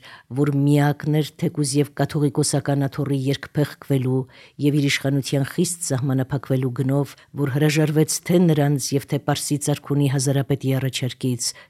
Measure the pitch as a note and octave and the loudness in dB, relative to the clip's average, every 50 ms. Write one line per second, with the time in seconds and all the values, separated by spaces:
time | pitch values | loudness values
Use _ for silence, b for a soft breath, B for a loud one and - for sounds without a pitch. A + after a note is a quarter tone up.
0 | B B B B B B A#2+ C3 D3 C#3+ C#3+ C#3 C#3 C#3+ D3 D3 C#3+ D3 D3 - | B B B B B B -2 0 0 2 2 2 4 4 4 4 4 2 2 0
1 | - D3 D3+ D#3 D3+ C#3+ - - - F3 E3+ - D3+ C3 C3 D3 D3 C#3 - - | -2 0 0 0 0 -2 -4 -4 -4 -2 -2 -2 -2 0 0 0 0 0 0 -2
2 | C#3 C#3+ - D#3 D3 C#3+ - - D3 - - C#3+ C3+ - C#3 C#3 C#3 C3 - - | -2 -2 0 0 0 0 2 0 0 0 0 -2 0 0 0 0 0 -2 -2 -4
3 | C#3+ C#3 C#3+ C#3 C3 C3+ C3+ - - - - D3+ D3 - - - - - C#3 C3+ | -4 -2 -2 -2 0 -2 -2 -2 -6 -6 -2 -2 -2 -2 -4 -8 -4 -2 -2 0
4 | B2 B2+ B2+ C3 B2+ B2+ B B B B B - C3+ D3 C#3 D3+ C#3 C#3+ C3+ - | 0 0 0 -2 -2 -4 B B B B B -2 0 2 2 2 2 2 0 0
5 | - C3+ C#3 C#3 B2+ - - C#3+ C3+ - - - F3+ E3+ - - - - C3+ B2+ | -2 -2 0 -2 -2 -2 -2 -2 -2 -2 -2 -2 -2 -2 -4 -6 -4 -4 -2 -2
6 | B2 C#3+ C3 C3 C3 - - C3+ - - C3+ C3 C3 C3 B2 B2 C3+ B2+ C3+ C#3+ | 0 0 0 0 0 -2 -4 -4 -2 -2 -2 0 0 -2 -2 -2 -2 0 0 0
7 | C#3+ C3 - B B B - C3+ C#3+ C#3 A#2+ D3 D#3 D3+ C#3+ D#3 D#3 D3+ D#3 D#3 | 0 -2 -6 B B B -6 -4 -2 -2 0 2 2 2 4 2 2 2 2 2
8 | D#3 - - - - - F3 F3 F#3 E3+ D#3 D3 C#3+ C#3+ D3 C3+ B2 - C3+ C#3 | 2 2 0 -4 -2 2 2 4 4 4 4 4 4 2 2 0 -2 -2 -2 -2
9 | - - - C#3 - - C#3+ - - - D3 C#3+ - - D3 - - - C#3+ C#3+ | -2 -2 -4 -2 -2 -2 -2 -2 -2 -2 -4 -2 0 -2 -2 -2 -2 -2 0 2
10 | C#3+ C#3 B2+ C#3+ B2+ C#3 C3+ C#3 C3+ - C#3+ C3 - C3 C3 C3 C3 C3 A#2 - | 2 2 2 0 0 0 0 0 0 0 -2 -2 0 0 0 0 -2 -2 -4 -4
11 | - B2 - - - C3 B2 A#2+ - - B B B B | -4 -6 -6 -4 -4 -2 -2 -2 -4 -6 B B B B